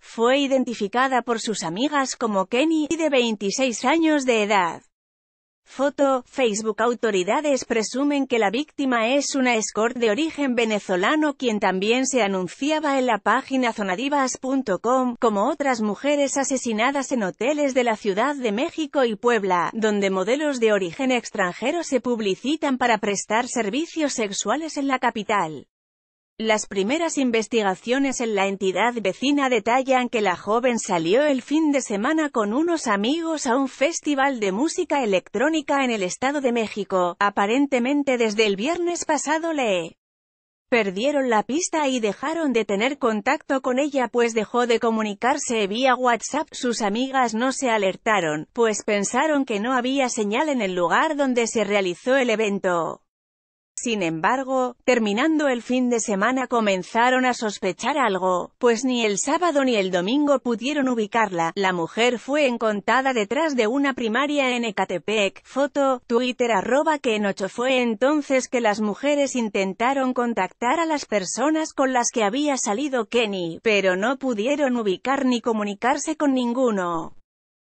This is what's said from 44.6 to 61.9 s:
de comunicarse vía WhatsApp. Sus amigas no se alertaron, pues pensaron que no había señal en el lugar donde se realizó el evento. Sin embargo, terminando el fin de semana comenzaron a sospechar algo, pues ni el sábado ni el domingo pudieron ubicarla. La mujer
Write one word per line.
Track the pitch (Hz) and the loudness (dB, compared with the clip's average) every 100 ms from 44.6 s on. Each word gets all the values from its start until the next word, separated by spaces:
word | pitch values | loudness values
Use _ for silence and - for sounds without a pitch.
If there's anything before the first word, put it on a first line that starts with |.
| 240 | 2
de | 226 | 2
comunicarse | 226 220 214 202 262 294 - 220 196 | 2 0 -4 -2 -2 0 -2 -2 0
vía | 220 262 254 | 2 2 4
WhatsApp. | 247 233 - 285 320 | 2 0 -2 -6 -6
Sus | - 247 220 | -6 -4 -2
amigas | 208 220 269 262 240 | -2 -2 -2 0 0
no | 220 262 | 0 -2
se | 254 254 | 0 0
alertaron, | 220 190 170 226 208 160 151 - | 2 0 0 0 2 2 -2 -6
pues | 247 226 208 | 0 0 0
pensaron | - 202 196 247 311 285 | -2 -2 0 0 2 0
que | 269 202 | 0 -2
no | 233 | 0
había | 254 254 277 247 | 0 0 0 -2
señal | 233 202 233 311 | -2 -2 0 0
en | 254 | 0
el | 190 180 | -2 0
lugar | 170 220 320 285 | 2 2 2 0
donde | 269 240 226 | 0 0 0
se | 233 | -2
realizó | 196 208 185 170 247 269 | 0 0 0 -4 0 2
el | 247 | 2
evento. | 214 214 196 185 170 156 - _ _ _ _ _ _ _ - | 0 0 0 0 0 -2 -6 _ _ _ _ _ _ _ -8
Sin | 240 214 | -4 -2
embargo, | 165 160 190 262 262 262 247 - | -2 0 2 0 0 -2 -2 -2
terminando | - 247 214 208 320 311 285 | 0 2 2 2 2 2 2
el | 240 | 0
fin | - 254 247 | -2 0 2
de | 233 | 0
semana | - 196 226 262 247 | -2 0 2 0 0
comenzaron | 240 208 185 - 226 247 254 | 0 2 0 0 2 4 4
a | 254 | 2
sospechar | 240 220 - 190 - 233 294 | 0 -4 -2 -4 -2 -2 0
algo, | 226 185 185 180 - - | 0 2 0 0 -2 0
pues | 240 226 | 2 2
ni | 262 240 220 | 0 0 0
el | 190 | 0
sábado | 277 330 349 285 | 0 0 2 2
ni | 262 214 | 2 2
el | 190 | 2
domingo | 175 190 285 294 269 | 0 0 0 2 2
pudieron | 247 220 254 302 254 | 0 -2 -2 -2 0
ubicarla. | 226 208 233 214 170 165 | 0 0 0 0 0 -2
La | 202 190 | 0 0
mujer | 180 160 | 0 -4